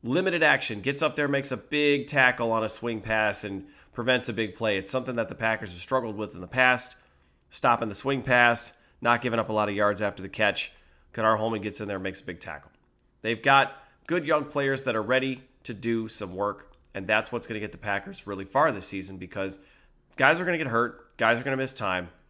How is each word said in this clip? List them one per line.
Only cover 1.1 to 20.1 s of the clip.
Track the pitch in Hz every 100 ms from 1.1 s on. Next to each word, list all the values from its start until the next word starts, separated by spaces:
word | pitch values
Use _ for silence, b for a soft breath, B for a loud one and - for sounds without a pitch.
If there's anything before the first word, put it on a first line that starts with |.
there, | 147 143
makes | 139 135
a | 120
big | - 147 147 143 139
tackle | 147 127 123 117
on | 113
a | 110
swing | - 120 113
pass | 110 110 107 98
and | 107 98 92 B B
prevents | - 117 127 123
a |
big | 107 107 -
play. | 113 98
It's | 95
something | 131 123 120
that | 110
the |
Packers | - 113 110 107
have | 87
struggled | - 131 120 104
with | 107
in | 92
the | 90
past, | 127 127 123 - - b b b b _
stopping | - 127 117 113
the |
swing | 98 131 139
pass, | 127 123 120 117 - - b b
not | 117 117
giving | 120 117
up | 110
a |
lot | 107 104
of |
yards | 101 104 98
after | 104 98
the | 95
catch. | - 107 98 - b b b b
Kadar | - 110 110
Holman | 110 110
gets | 104 -
in | 104
there, | 98
makes | 95 95
a |
big | - 87
tackle. | - 73 - _ _ _ _ _
They've | 110 113
got | 139 135 131 - B B -
good | 175
young | 151 151
players | 147 143 139 135
that | 135
are | 113
ready | 104 131 131 127 - _
to | -
do | 104 117 113 110
some | - 98
work, | 92 101 98 - _ _
and | - 95
that's | 107 110
what's | 120 -
gonna | 107
get | 104
the | -
Packers | 107 101 98 95 -
really | 98
far | 95 135 156
this | 104 92
season | 98 92 95
because | 90 104 95 95 b b b _ _